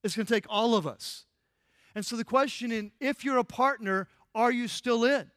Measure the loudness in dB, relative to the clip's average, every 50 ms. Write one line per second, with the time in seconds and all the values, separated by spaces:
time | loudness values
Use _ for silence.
0 | -4 -4 -2 -2 0 0 0 0 0 0 0 2 2 4 4 2 2 -2 -8 -8
1 | -12 -14 -14 -14 -18 _ _ _ _ _ _ _ _ _ _ _ _ _ _ -8
2 | -8 -6 -4 -6 -4 2 2 2 2 2 -2 -6 -6 -4 -4 -4 -6 -8 _ _
3 | -2 -2 -2 -2 -2 0 0 0 0 0 -2 0 0 0 0 0 -2 -2 -2 -2
4 | -2 _ _ _ _ _ _ 2 2 2 2 0 -2 -4 -6 -4 -2 0 2 4
5 | 4 4 2 2 -2 -6 _